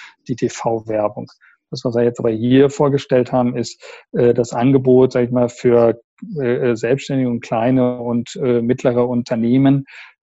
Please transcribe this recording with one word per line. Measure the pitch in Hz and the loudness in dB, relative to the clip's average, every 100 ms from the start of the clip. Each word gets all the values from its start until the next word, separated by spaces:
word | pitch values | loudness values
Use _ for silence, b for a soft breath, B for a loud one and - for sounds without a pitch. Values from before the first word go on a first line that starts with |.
| B B - | B B -10
die | 117 | -4
T-V-Werbung. | 120 - 120 113 110 107 104 117 117 _ b b _ | -4 -4 -4 -4 -4 -4 -4 -6 -16 _ b b _
Das, | 143 | -8
was | 131 | -4
wir | 117 | 0
jetzt | 120 120 | 0 0
aber | 117 | -2
hier | 110 123 131 139 | -2 2 4 4
vorgestellt | 139 143 135 - 127 120 | 2 0 0 0 0 0
haben, | 127 123 127 | 0 -2 -4
ist, | 110 - B B B | -8 -12 B B B
äh, | 202 120 | 0 2
das | 120 113 | 2 -2
Angebot, | 123 127 135 127 127 131 | 0 2 2 4 4 4
sag | 127 | 2
ich | 120 | 0
mal, | 123 120 | 0 -2
für, | - 123 120 117 113 _ _ 226 165 | 0 2 4 4 0 _ _ -12 -6
äh, | 123 127 127 110 | -2 0 0 -2
Selbstständige | 117 139 - 135 127 | -2 -2 -2 -2 -2
und | 117 | -4
kleine | - 117 123 131 123 123 | -4 -2 0 2 0 -2
und, | 120 120 117 - | -4 -4 -4 -4
äh, | 131 120 | -2 0
mittlere | 117 123 135 123 123 | 0 0 0 0 0
Unternehmen. | 120 117 117 117 131 139 139 135 B B B | -2 -4 -2 0 2 4 2 -2 B B B